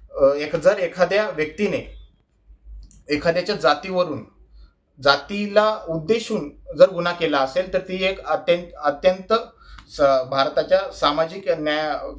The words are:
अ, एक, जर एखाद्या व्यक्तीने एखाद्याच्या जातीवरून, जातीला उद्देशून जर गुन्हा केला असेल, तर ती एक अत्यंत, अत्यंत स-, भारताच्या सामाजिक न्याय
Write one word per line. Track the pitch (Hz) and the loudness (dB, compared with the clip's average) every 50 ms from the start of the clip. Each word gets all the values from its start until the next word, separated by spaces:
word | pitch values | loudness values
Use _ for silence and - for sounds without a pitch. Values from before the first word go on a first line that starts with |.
| - - | -20 -12
अ, | - 156 139 | -2 2 4
एक, | 135 143 147 147 147 175 | 4 4 2 -2 -4 -4
जर | 160 147 185 208 202 | 0 2 2 2 2
एखाद्या | 180 165 - 175 180 165 190 208 214 202 | 0 -4 -2 0 0 2 2 0 0 0
व्यक्तीने | 165 151 156 151 - - 208 185 160 117 - - - - - - _ _ _ _ _ _ _ _ - _ _ - - - - - _ - _ - | -2 -4 -6 -6 -4 -2 -2 -2 -2 -4 -8 -10 -16 -20 -20 -20 _ _ _ _ _ _ _ _ -20 _ _ -20 -20 -20 -20 -20 _ -14 _ -4
एखाद्याच्या | 147 147 151 170 165 180 170 - 202 | -4 -2 0 0 0 0 0 -2 -2
जातीवरून, | - 160 156 147 - - 196 185 180 180 160 147 123 113 - _ _ - _ _ - - - _ _ _ _ _ - 127 | 0 2 2 2 0 -2 -4 -2 -2 -2 -2 -4 -10 -12 -16 _ _ -20 _ _ -20 -20 -20 _ _ _ _ _ -2 4
जातीला | 143 143 143 - - 202 202 208 208 202 208 214 214 214 - - 165 | 4 4 4 2 -4 -6 -6 -4 0 2 4 4 4 2 -2 -4 -6
उद्देशून | 165 165 151 165 226 233 220 - 220 180 147 143 - - - - 165 147 | -6 -6 -2 0 -2 -2 -2 -4 -4 -6 -6 -6 -12 -16 -18 -4 4 6
जर | 180 190 | 6 6
गुन्हा | 185 170 175 175 175 | 6 2 -4 -4 -2
केला | - 165 151 147 139 | -2 -2 0 0 0
असेल, | 135 135 - 180 185 185 - | 0 0 -2 -2 -4 -2 -2
तर | 185 | -6
ती | - - 185 190 190 | -4 -4 -6 -4 -2
एक | 190 190 - - | -4 -4 -4 -4
अत्यंत, | 156 156 156 - 175 170 175 175 - - - 151 | -4 -4 -2 0 0 0 0 -2 -8 -12 -6 -2
अत्यंत | 147 143 - - 185 185 190 185 - 220 233 - - - _ - - - - - - - - | -2 -2 2 2 2 2 0 -2 0 0 0 0 -4 -16 _ -20 -20 -20 -20 -20 -12 -2 2
स-, | 147 139 135 131 127 127 | 4 4 4 4 2 0
भारताच्या | 135 135 135 - - 165 151 143 185 190 196 - | 0 0 0 0 2 0 0 2 2 2 2 0
सामाजिक | - - 156 147 147 156 165 165 165 - - 185 | -6 0 0 0 2 2 0 -2 -4 -8 -2 -2
न्याय | 165 160 151 151 151 151 156 156 - - - - 147 | -2 0 0 0 0 0 0 -2 -4 -4 -6 -10 -8